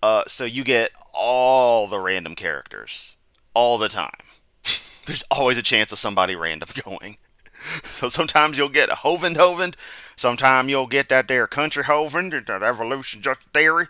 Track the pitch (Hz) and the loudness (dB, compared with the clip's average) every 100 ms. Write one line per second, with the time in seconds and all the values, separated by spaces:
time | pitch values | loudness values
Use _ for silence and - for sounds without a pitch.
0 | 107 110 - - 123 120 127 123 - - | 2 2 0 -6 -6 -6 0 2 2 -4
1 | - - 107 127 127 131 123 117 104 101 | -16 -6 0 2 4 4 4 4 0 -4
2 | 92 92 85 76 92 73 - 52 53 - | -2 -4 -4 -10 -8 -8 -10 -18 -14 -14
3 | - _ _ _ _ 113 120 117 107 95 | -14 _ _ _ _ 0 2 2 0 -2
4 | 82 - - _ _ _ - - - - | -8 -8 -20 _ _ _ -4 -4 -6 -18
5 | - 143 - 139 131 123 113 117 107 104 | -8 -8 -4 0 2 2 2 2 2 -2
6 | 110 98 92 90 82 80 - - - 95 | -2 0 0 0 -6 -8 -10 -14 -12 -12
7 | 98 104 _ _ _ - - 156 - - | -14 -20 _ _ _ -20 -12 -12 -12 -8
8 | 123 123 160 156 151 139 143 127 - - | -6 -2 0 2 2 2 -2 2 0 0
9 | 143 170 175 170 180 175 180 - - - | -2 0 -2 4 4 4 -4 -6 -18 -18
10 | - - 127 120 131 131 131 139 127 135 | -20 -4 -2 2 4 4 4 0 0 0
11 | 139 131 131 127 113 - 151 147 143 151 | 2 2 2 0 0 0 -4 -2 0 0
12 | 156 147 185 160 107 98 104 120 113 135 | 0 -4 -4 -6 -6 -2 -2 -2 -4 -6
13 | 131 107 104 131 _ 147 156 160 170 | -8 -6 -4 -4 _ 2 2 2 -2